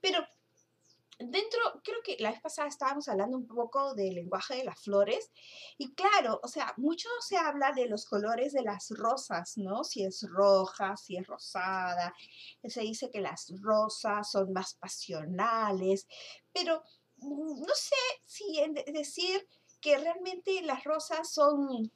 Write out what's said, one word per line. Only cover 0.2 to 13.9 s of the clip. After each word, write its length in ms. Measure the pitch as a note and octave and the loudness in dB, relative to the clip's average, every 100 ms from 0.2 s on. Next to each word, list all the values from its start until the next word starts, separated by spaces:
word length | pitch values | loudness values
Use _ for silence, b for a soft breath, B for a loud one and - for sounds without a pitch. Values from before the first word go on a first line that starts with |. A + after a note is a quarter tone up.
| D#4 _ _ _ _ _ _ _ _ - | -2 _ _ _ _ _ _ _ _ -12
dentro, 400 | A#3+ F4+ A4 A#4+ A#4 - | -2 -2 0 0 0 -2
creo 180 | - A#4+ | -6 -6
que 120 | G4+ B3+ | -6 -2
la 100 | G#3+ | -2
vez 100 | A#3 | -2
pasada 280 | D#4 - D4 | -8 -4 -6
estábamos 400 | C#4+ C4+ C#4+ D4 | -2 -2 -2 -2
hablando 280 | G3 G#3 B3+ | 0 0 -2
un 120 | A#3+ | -4
poco 440 | A#3 A#3 C#4 C#4 | -4 -2 0 0
del 200 | A3 F#3+ | 0 -2
lenguaje 400 | F3+ F3 F#3+ - | -2 -4 -4 -4
de 100 | B3+ | -4
las 160 | B3 E3 | -4 -6
flores, 520 | - G3+ G3+ D#4 A4 B B B B B | 2 4 6 2 -2 B B B B B
y 160 | C4+ | -10
claro, 460 | - F#4+ G#4 B3 A3 | 0 4 6 4 -2
o 20 | B3 | -4
sea, 280 | D#4 A#3+ - | -4 -4 0
mucho 320 | C#4 E4+ A4+ A#4+ | 0 0 -2 -6
se 160 | A4+ F#4+ | 0 2
habla 360 | D#4+ C#4+ C4+ | 2 2 2
de 140 | C4 A#3+ | 2 0
los 200 | G#3 - | -2 -2
colores 460 | G3+ G#3 A#3 C#4 | -2 0 0 0
de 100 | C#4 | 0
las 280 | A3 G3+ - | -2 -4 -8
rosas, 680 | G#3 A3+ C4 - F3 F3+ - | -2 0 0 -2 -4 -4 -6
¿no? 240 | F#3+ G#3+ | -2 -2
Si 220 | D#4 A#3+ | -4 -2
es 200 | F#3+ F#3 G3+ | -2 -4 -4
roja, 680 | F3 G3+ G3 F#3 - G3 G#3 | 6 8 8 6 -2 -2 -2
si 200 | - F3 | -6 -8
es 100 | F#3 | -8
rosada, 880 | B2+ - F#3+ F#3 F#3 F3+ F3 F3 B B B B B | -10 -8 -4 -2 0 0 -2 -4 B B B B B
se 200 | A3+ A#3 | -10 -4
dice 280 | A3 A3 B3+ | -4 -4 -6
que 100 | A3 | -4
las 320 | E3+ F3 - F#3 | -4 -6 -10 -6
rosas 720 | G3+ G#3+ G#3+ | 2 4 4